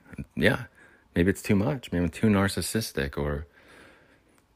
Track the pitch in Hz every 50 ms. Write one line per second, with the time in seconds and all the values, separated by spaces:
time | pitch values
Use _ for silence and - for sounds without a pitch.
0 | _ - - - 71 - - - - 101 - - 123 - _ - - - - _
1 | _ _ - - 87 - - - - - 107 98 101 151 151 127 - - - 87
2 | 87 80 - - - 110 104 95 98 95 - - 80 - - 110 110 - - -
3 | 69 71 - 73 71 73 73 - 80 - _ - - - - - - - - -
4 | _ _ _ _ _ _ _ _ _ _ _